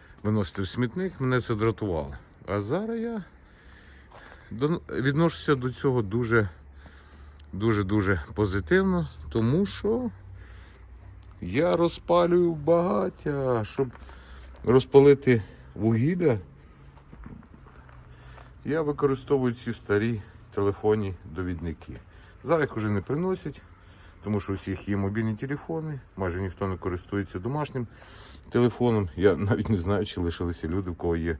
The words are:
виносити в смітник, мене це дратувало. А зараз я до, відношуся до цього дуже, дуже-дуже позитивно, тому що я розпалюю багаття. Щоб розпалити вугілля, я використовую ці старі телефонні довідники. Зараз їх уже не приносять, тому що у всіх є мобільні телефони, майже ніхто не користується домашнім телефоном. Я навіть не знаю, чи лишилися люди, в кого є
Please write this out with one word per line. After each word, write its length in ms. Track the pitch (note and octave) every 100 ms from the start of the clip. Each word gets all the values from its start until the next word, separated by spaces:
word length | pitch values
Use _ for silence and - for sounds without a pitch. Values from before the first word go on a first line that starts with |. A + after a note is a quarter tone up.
| - -
виносити 380 | G#2 G#2+ F#2+ -
в 60 | F#2
смітник, 460 | A#2+ B2 F3+ F#3+ F#3
мене 220 | C3 B2+
це 140 | - A2
дратувало. 600 | A2+ G#2 G#2+ D#2+ C#2+ C#2+ - - -
А 140 | G2+
зараз 380 | G2+ D#3+ A3 A#3
я 240 | A#3 A3+ F3 - - - - - - - - - - - -
до, 300 | G#2 C#3+ C#3+ -
відношуся 680 | E2+ C3 C#3+ E3 - - C#3
до 140 | B2
цього 320 | B2 C#3+ B2
дуже, 480 | G#2 A2+ A#2+ A#2 G2 - - - - - - - - - -
дуже-дуже 680 | F2+ A2 G#2 F#2+ G#2+ F#2+ F#2 -
позитивно, 720 | D#2+ G#2 G2 - F3+ F#3+ F3+ D3+ - -
тому 360 | A#2 A2+ D#3 G3
що 460 | - G3+ A#3 B3 - - - - - - - - - - - - -
я 340 | F2 G#2+ F3 F3
розпалюю 800 | E3+ - - E3+ F3 F3 F3 D#3+
багаття. 1080 | C#3+ E3+ F3 F3+ F#3 - - C#3+ C3 A#2+ A2
Щоб 240 | - C3 - - - - - - -
розпалити 800 | - B2 B2+ C#3 C#3+ C#3 - A#2+ F#2+ - - -
вугілля, 600 | A2 A2+ C3+ F3+ E3+ A2 F2 - - - - - - - - - - - - - - - - - - - - - -
я 160 | D3+
використовую 720 | D3 C#3+ C#3 C3+ - C#3+ B2+
ці 200 | A#2+ -
старі 480 | G#2+ - G#2 A2 A2+ - - -
телефонні 640 | - G2+ G2 G#2+ G#2+ G2 F#2 -
довідники. 680 | D#2+ F2+ E2+ E2 D#2 - B1 - - - -
Зараз 180 | A#2+ E3
їх 160 | D3 -
уже 120 | G#2+
не 120 | G#2
приносять, 600 | F2+ C#3 F3+ F#3 - C3 - - - - - -
тому 160 | G2+ G#2
що 120 | -
у 40 | G2
всіх 340 | - F#2 -
є 80 | G2+
мобільні 380 | G2 A2 A2 G#2+
телефони, 640 | C3+ C#3+ - D#3+ D#3 C#3 - -
майже 240 | F#2+ F2
ніхто 260 | F#2+ - G2
не 100 | F2+
користується 640 | F#2+ F2 - G2+ F#2+ F#2
домашнім 480 | G2 D3 D3 C3 A#2 - - - - - -
телефоном. 600 | - A#2+ - A#2+ A2 F#2+ -
Я 200 | G2+ F2+
навіть 340 | G2+ - G#2+
не 80 | G#2
знаю, 280 | E2+ G2+ -
чи 160 | -
лишилися 460 | F2 - F2 E2+ D#2+
люди, 240 | F2+ F2+
в 40 | E2
кого 200 | F2 E2+
є 220 | E2 D#2